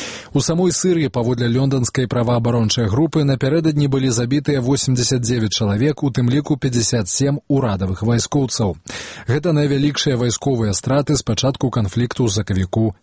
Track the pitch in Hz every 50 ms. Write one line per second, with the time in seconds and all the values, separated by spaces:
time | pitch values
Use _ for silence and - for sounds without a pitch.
0 | - - - - - - - 139 - - 160 170 185 175 139 - - 185 175 165
1 | 147 127 - 127 113 120 127 117 120 117 117 131 135 135 135 131 120 - - 135
2 | 127 104 - 123 117 120 120 117 117 120 120 120 113 104 - 127 117 101 104 135
3 | 160 156 - 160 147 139 135 117 139 131 151 170 160 160 147 147 147 139 135 135
4 | 135 131 117 120 120 117 139 147 139 - 143 135 120 127 139 131 - 135 127 123
5 | 117 - 135 123 117 110 123 120 110 104 - - 113 101 101 104 131 151 139 -
6 | 147 139 113 135 123 120 127 151 143 - 151 131 - 135 120 120 113 - - 117
7 | 98 - - - 135 143 147 139 - - 143 135 127 113 98 90 98 95 95 -
8 | 107 117 120 113 - - - 143 135 117 - - 113 95 78 - - - - -
9 | - - - - - - 123 151 147 175 156 147 147 139 143 139 147 147 139 -
10 | - 147 131 117 120 120 - - - 143 131 117 113 104 95 - - 120 110 -
11 | 139 - 101 - - - 110 - - 131 139 - 139 123 - 120 107 95 - 117
12 | 120 - - - 127 110 95 107 98 - 98 92 92 90 - 110 110 110 - -